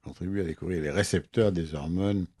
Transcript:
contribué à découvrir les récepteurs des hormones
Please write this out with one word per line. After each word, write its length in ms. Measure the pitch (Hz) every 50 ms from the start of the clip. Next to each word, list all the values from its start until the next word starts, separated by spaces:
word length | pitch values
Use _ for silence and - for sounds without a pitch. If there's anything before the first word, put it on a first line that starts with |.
contribué 380 | - - 71 - 87 92 98 101
à 40 | 90
découvrir 380 | 80 78 - 80 90 92 82
les 80 | 76 73
récepteurs 640 | 69 98 101 - - 85 - - - 117 110 101
des 240 | 92 85 80 76 78
hormones 500 | 73 73 80 87 92 98 101 104 95 85 - _ -